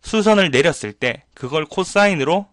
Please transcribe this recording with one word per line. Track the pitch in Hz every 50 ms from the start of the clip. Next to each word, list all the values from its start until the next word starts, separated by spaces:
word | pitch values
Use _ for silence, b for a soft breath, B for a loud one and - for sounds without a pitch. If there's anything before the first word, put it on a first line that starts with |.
수선을 | _ - - 220 202 220 214 208 190 165
내렸을 | 131 - 143 170 147 - - 104
때 | 101 _ - 123 117 - _ _ _
그걸 | - - 127 139 156 151
코사인으로 | - - - 185 - - 202 202 208 190 156 135 139 170 196 196 _